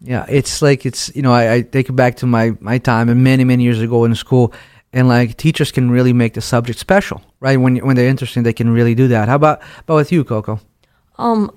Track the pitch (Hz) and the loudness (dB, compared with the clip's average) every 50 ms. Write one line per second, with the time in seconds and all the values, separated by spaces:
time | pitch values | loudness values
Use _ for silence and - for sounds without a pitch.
0 | - 123 127 104 - - 143 139 123 - - - 156 143 139 127 - 131 - - | -10 -8 -8 -6 -6 -2 -2 -2 -2 -4 -4 -2 0 0 0 0 -2 -8 -8 -8
1 | - - - 147 139 127 120 123 117 110 117 123 117 - - 135 127 - 127 127 | -12 -10 -6 -2 0 2 2 2 2 2 2 0 -2 -2 -2 -4 -2 -2 0 0
2 | 127 123 120 - 127 123 120 113 113 113 107 - - 104 123 127 - 127 117 113 | 0 0 0 -2 -2 -2 0 0 0 0 -2 -4 -6 -4 -4 -2 -2 0 0 0
3 | 117 120 120 123 127 131 131 131 127 127 127 123 120 120 117 110 113 117 120 117 | 2 2 2 2 2 2 2 2 2 2 2 2 2 0 0 -2 -2 -2 0 0
4 | 117 117 117 - - - 131 127 120 110 - - - _ _ _ _ _ - 131 | 2 0 0 -2 -4 -2 0 0 0 0 -2 -8 -20 _ _ _ _ _ -2 0
5 | 127 127 120 120 123 110 - - - 160 156 - 147 - - 135 127 123 120 127 | 2 4 4 2 0 -2 -4 -4 -2 -2 0 0 -2 -4 -2 -2 0 0 2 2
6 | 127 127 120 123 117 110 - 113 - - 131 117 120 123 113 - - - 185 202 | 2 2 2 2 0 0 -2 -6 -6 -2 -2 -2 -2 -4 -8 -8 -2 0 0 0
7 | 190 - - - - _ _ - 135 131 135 131 127 127 127 120 - 135 131 123 | 0 -2 -10 -14 -16 _ _ -6 -2 0 2 2 2 2 0 0 0 0 2 2
8 | 123 131 135 - 127 - - 123 117 117 113 - 117 117 117 117 117 120 113 120 | 2 2 0 -2 -4 -6 -4 -2 -2 -2 -2 -2 0 0 2 2 2 2 2 2
9 | 131 127 117 110 107 113 135 143 151 151 147 - - - - - - - 160 151 | 2 2 2 0 0 0 0 2 2 0 0 -2 -6 -20 -20 -14 -6 -2 0 0
10 | 143 - 180 160 127 - 120 107 104 - 110 104 - _ _ _ _ _ _ _ | 0 0 0 -2 -2 -2 -4 -6 -6 -6 -8 -8 -10 _ _ _ _ _ _ _
11 | _ _ _ - 233 240 226 220 202 - - | _ _ _ -6 -2 -2 0 0 -2 -4 -6